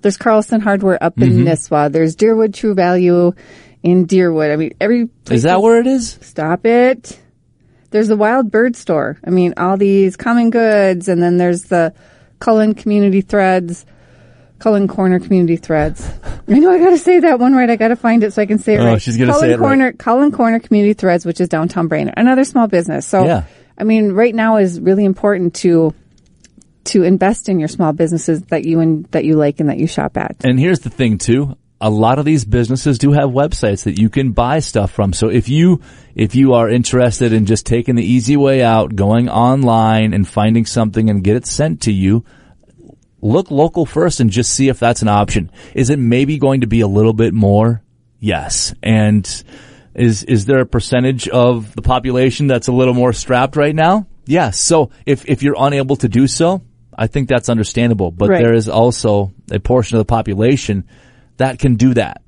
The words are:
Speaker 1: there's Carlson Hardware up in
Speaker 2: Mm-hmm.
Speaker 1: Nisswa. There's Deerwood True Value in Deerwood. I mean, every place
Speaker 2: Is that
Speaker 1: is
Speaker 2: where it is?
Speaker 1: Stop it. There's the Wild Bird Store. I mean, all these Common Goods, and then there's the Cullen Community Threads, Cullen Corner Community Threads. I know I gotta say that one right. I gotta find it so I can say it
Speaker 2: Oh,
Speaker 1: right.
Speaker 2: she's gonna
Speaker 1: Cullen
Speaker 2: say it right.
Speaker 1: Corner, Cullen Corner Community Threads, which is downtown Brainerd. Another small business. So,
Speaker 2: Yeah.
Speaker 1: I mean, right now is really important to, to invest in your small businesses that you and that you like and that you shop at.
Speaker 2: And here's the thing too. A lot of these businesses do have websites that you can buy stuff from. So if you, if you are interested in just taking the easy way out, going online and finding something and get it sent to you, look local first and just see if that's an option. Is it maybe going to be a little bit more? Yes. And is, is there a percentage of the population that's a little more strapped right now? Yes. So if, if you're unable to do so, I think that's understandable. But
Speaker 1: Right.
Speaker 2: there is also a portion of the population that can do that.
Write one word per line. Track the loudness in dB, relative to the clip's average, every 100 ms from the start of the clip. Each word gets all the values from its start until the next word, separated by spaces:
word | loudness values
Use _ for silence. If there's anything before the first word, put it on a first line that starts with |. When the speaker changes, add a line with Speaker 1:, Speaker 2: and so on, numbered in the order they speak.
Speaker 1:
there's | -2 0
Carlson | 0 0 0 -2
Hardware | 0 0 0 -2
up | -2 0
in | 2
Speaker 2:
Mm-hmm. | 2 2
Speaker 1:
Nisswa. | 0 -2 -2 0
There's | 0 -2 0
Deerwood | 0 2 0 -2
True | -4
Value | 0 0 2 2 2 2 -2 -14 -20 -20 _
in | 0 2 2
Deerwood. | 2 2 0 0
I | -2
mean, | -4 -4
every | -2 0 -2
place | _ -2 0
Speaker 2:
Is |
that | 2 2
Speaker 1:
is |
Speaker 2:
where | 4 4
it | 2
is? | -2 -4 -14
Speaker 1:
Stop | -16 -8 -4 -2 0
it. | 2 2 0 -8 -20 _ _ _ _ _ _ _
There's | -2 0
the | 0
Wild | 2 0 0
Bird | 0 0 -2
Store. | -4 -2 -2 -6
I | -2
mean, | 0 0 -2
all | -2 0
these | 2 2 2 -2
Common | -2 0 0
Goods, | 2 2 2 2 0 -2
and | 0
then | 2 2
there's | 0 -2 -2
the | -2 -2 -4 _ _ _ _
Cullen | 0 2 2
Community | -2 -2 0 2 0
Threads, | 0 0 2 0 -2 -12 -16 _ _ _ -20 _ _ _
Cullen | 0 0 0
Corner | -2 0 0
Community | 0 0 0 -2
Threads. | -2 -2 -2 -6 -10 -10 -12 -12 0
I | 4
know | 4
I | 4
gotta | 4 2
say | 4 4
that | 4 2
one | 4
right. | 4 2
I | 0
gotta | 0 0
find | 0 2
it | 0
so | -2
I | 0
can | 0
say | 0 2
it |
Speaker 2:
Oh, | 4
Speaker 1:
right. | 2
Speaker 2:
she's | 0 0
gonna | 2
Speaker 1:
Cullen | 2 2
Speaker 2:
say |
it | 2
right. | 2
Speaker 1:
Corner, | 2 0
Cullen | -2 -2 2 2
Corner | 2 0 0
Community | 0 2 2
Threads, | 0 0 0 -2
which | -4
is | -2
downtown | -2 -2 -4 -4
Brainerd. | -2 -4 0
Another | 2 2
small | 0 0 0
business. | 0 -2 -6 -2
So, | 0
Speaker 2:
Yeah. | 2 0 -4 _ _ _
Speaker 1:
I |
mean, | -2 0 0
right | 2 0
now | 0 0 2
is | 0 0
really | 0 2 2
important | 0 -2 0 -2 -2
to, | 0 2 0 -4 _ _ _ _ _ _ _ _
to | -4 0
invest | 2 2 0 -2 -4
in | -4
your | -4
small | -2 -4
businesses | -2 -2 -2 -4 -6
that | -4 -6 -2
you | 0
and | 0 -2 -4
that | -4
you | 0 0
like | 0 0
and | -4
that | -2
you | -4
shop | -4 -6 -6
at. | -8 -4
Speaker 2:
And | 0 2
here's | 2 0
the | -4
thing | -4 -2 -2
too. | 0 0 0 -8 _ _
A | -2
lot | 0 0 0
of | 0
these | 0 0
businesses | -2 0 -2 -2 0
do | 2
have | 2 0
websites | 0 -2 -2 -4 -2 -4
that | 0
you | 0
can | 0 -2
buy | -2 -2 -2
stuff | -2 -4 -4
from. | -2 -4
So | -2 0
if | 0 0
you, | 2 2 2 -4 -20 -16 -4
if | -2 2
you | 4
are | 4 2
interested | 0 0 0 0 0 0
in | 0 0
just | -2 0
taking | -4 0 -2
the | 0
easy | 0 2 2
way | 2 2
out, | 2 2 0 -2
going | 0 0 0
online | 0 0 2 2 2 2 2 0
and | 0 -2
finding | 0 0 0 0
something | -2 -2 0 0
and | 0
get | 0 -2
it | -4
sent | -4 -4 -2
to | -4
you, | 0 2 0 -2 _ _ _ _ _ -20 -20 _ _
look | -2 -2 -2
local | 0 0 0 -4
first | -2 -2 0
and | 0
just | 0 -4
see | 0 -2
if | 0
that's | -2 0
an | 0
option. | 0 0 -4 -6 -14 -12
Is | -4 -2
it | 0
maybe | 0 0 0 0
going | 0 0
to | 0
be | 0
a | 0
little | 2 2
bit | 2 0
more? | 2 2 2 2 -2 _ _ _ _
Yes. | -4 -4 -4 -6 -8 -8
And | -2 0 2 0 -2 -14 -18 -20 -20 -20 _
is, | -2 0 0
is | -2 -2 2
there | 0
a | 0
percentage | -4 -2 -2 0 -4 -4
of | 0 2 0 -6 -6
the |
population | -2 -2 -2 0 0 0 -2
that's | -2 0
a |
little | 0 2
more | 2 0
strapped | -2 -2 -2 0 0
right | -2 0
now? | 0 0 -4 -16 -4
Yes. | -2 0 -2
So | 0 0 0 -6 -4
if, | -4 -2
if | -2
you're | -2 0
unable | -2 -2 -2 -2
to | 0
do | 0 0
so, | 0 0 -2 -8 _ _ -6
I | -4
think | -4 -2
that's | -2 0
understandable. | -2 -2 -2 0 0 -2
But | -2 0
Speaker 1:
Right. | 2
Speaker 2:
there | 2
is | 2 0
also | 0 0 0 0 0 -2 -8 -8
a | -6
portion | -2 -2 0 -2
of |
the | 0
population | -2 -2 -2 0 0 -2 -6 -6 _ _ _ _ _
that | -4 0
can | 0 2
do | 2 2
that. | -2 -8